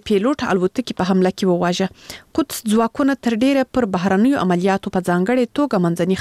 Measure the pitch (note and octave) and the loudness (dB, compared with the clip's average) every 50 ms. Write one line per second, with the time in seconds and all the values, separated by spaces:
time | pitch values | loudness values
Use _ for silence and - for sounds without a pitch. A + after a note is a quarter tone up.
0 | - - G#3+ F#3+ G3+ C4 D4+ - - - F#3+ F#3+ F3+ F#3 - - A#3+ - - - | 0 0 0 0 2 0 -2 -2 -2 -2 0 0 0 -2 -2 -4 -6 -6 -4 -4
1 | F3+ F3+ F#3+ F#3 F#3 F#3 F#3+ - G3+ F#3 F3 F3 F3+ F3 F3+ - F#3+ F3+ - - | -2 0 2 2 2 2 0 0 0 0 0 2 0 -2 -2 -2 -4 -4 -6 -12
2 | - - - - - _ - - D4 - - - - A3 G#3 A3+ A3+ A3+ - - | -18 -20 -20 -20 -20 _ -4 -4 -4 -4 -6 -8 -2 0 0 2 0 0 -2 0
3 | C#4+ C4+ C#4 - - A#3 A#3 G#3+ B3+ C4+ C#4 C4+ B3+ - - B3+ A#3+ G3 F#3 F3+ | 0 0 0 0 -2 -2 0 2 2 2 2 2 0 0 0 -2 -2 0 -2 -2
4 | E3+ G3 F#3+ F#3+ A3 C4+ C#4+ - - F#3 F3 F3 F3+ G3 F#3+ F#3+ - G3+ - F#3+ | 0 0 2 2 4 2 2 2 0 0 0 2 2 0 0 0 -2 -4 -4 -4
5 | F3+ - F3 F3 F#3 G#3 B3 B3+ A#3+ - - - D4 C4 - F#3+ F3 E3+ E3+ E3+ | -2 0 0 0 0 0 0 0 0 -2 0 -2 -2 0 0 0 2 0 0 0
6 | E3+ F3+ F#3+ - | 0 0 0 -2